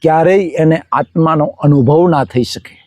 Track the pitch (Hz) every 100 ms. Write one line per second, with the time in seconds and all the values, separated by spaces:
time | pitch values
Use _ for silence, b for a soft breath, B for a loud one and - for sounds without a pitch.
0 | 160 160 165 196 175 139 160 160 - 127
1 | - 165 160 160 147 - 147 143 123 151
2 | 175 147 127 127 120 - - -